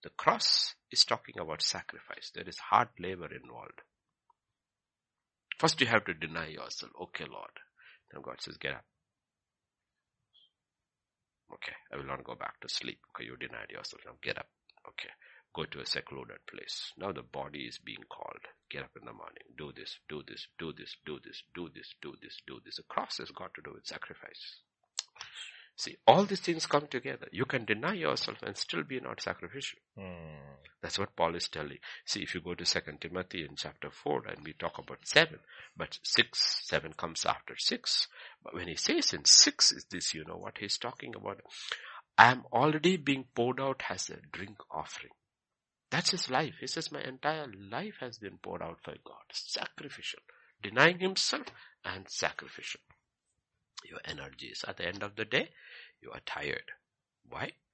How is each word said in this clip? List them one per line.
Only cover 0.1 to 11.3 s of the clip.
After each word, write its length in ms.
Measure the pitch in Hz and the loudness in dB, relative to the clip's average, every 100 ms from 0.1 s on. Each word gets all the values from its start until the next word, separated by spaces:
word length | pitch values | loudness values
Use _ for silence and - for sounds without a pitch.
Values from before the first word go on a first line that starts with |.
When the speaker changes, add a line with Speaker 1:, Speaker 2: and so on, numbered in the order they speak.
Speaker 1:
cross 640 | - - 226 - - - - _ | 2 4 4 4 4 2 -4 _
is 140 | 120 | 4
talking 340 | - 117 - - | 6 4 -2 -8
about 240 | 80 78 | -6 -2
sacrifice. 680 | - 92 - 82 - 90 - | 0 -2 -6 -14 -12 -14 -12
There 140 | 87 92 | -10 -10
is 100 | 87 | -10
hard 300 | - 101 117 - | 4 6 6 0
labor 340 | 90 92 80 | -6 -6 -8
involved. 480 | - - 120 - - - _ _ _ _ _ _ _ _ _ _ _ _ _ _ _ _ - | -10 -14 -14 -14 -16 -20 _ _ _ _ _ _ _ _ _ _ _ _ _ _ _ _ 4
First 220 | 160 - | 4 6
you 60 | 127 | 6
have 180 | 113 101 | 6 4
to 80 | |
deny 340 | 82 80 80 80 | -4 -4 -4 -6
yourself. 440 | 76 67 - - - | -8 -10 -10 -12 -10
"Okay, 240 | 90 - | -10 -8
Lord." 360 | 71 55 - - - _ - - _ | -8 -10 -14 -16 -20 _ -20 -20 _
Then 120 | 71 | -16
God 180 | 65 64 | -12 -12
says, 160 | - - | -12 -6
"Get 160 | 67 | -6
up." 100 | 67 - _ _ _ _ _ _ _ _ _ _ _ _ _ _ - _ _ _ _ _ _ _ _ _ | -6 -10 _ _ _ _ _ _ _ _ _ _ _ _ _ _ -20 _ _ _ _ _ _ _ _ _